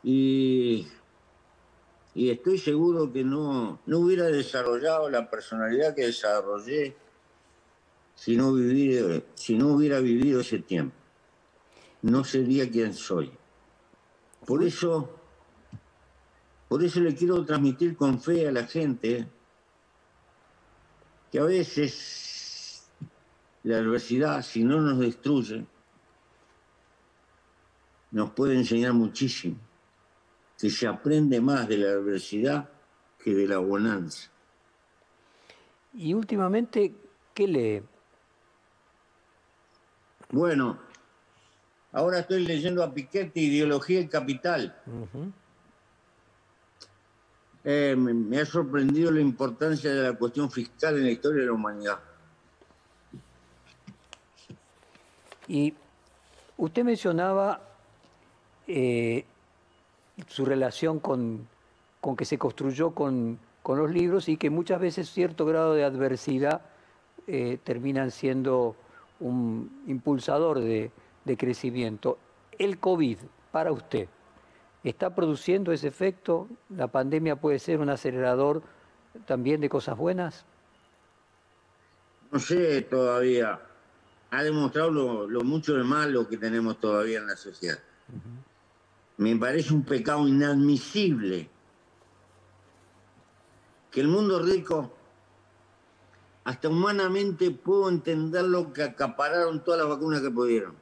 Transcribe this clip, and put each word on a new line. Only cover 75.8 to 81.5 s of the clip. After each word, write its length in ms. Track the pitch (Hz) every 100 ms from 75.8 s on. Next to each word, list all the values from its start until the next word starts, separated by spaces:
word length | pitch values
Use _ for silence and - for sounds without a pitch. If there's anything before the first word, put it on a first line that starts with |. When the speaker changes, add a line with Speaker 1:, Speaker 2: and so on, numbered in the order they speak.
| 147
Speaker 2:
efecto? 600 | - 190 185 - 170 208 240 _
¿La 180 | 190 123
pandemia 500 | 135 135 156 160 143
puede 200 | 151 139
ser 220 | - 160
un 100 | 143
acelerador 720 | 135 135 127 127 127 143 156 - - _ _ _ 233 -
también 360 | 127 123 151
de 80 | 143
cosas 280 | 143 131 -
buenas? 480 | 165 185 170 - - _ _ _ _ _ _ _ _ _ _